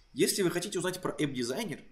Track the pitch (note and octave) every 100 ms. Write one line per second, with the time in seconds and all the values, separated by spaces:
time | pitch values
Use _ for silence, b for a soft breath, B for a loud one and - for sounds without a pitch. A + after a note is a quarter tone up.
0 | b B2 G3+ - F3 F3 G3+ F#3+ F3+ -
1 | - - D3 B2+ A#2 D#3 G#3+ B2 -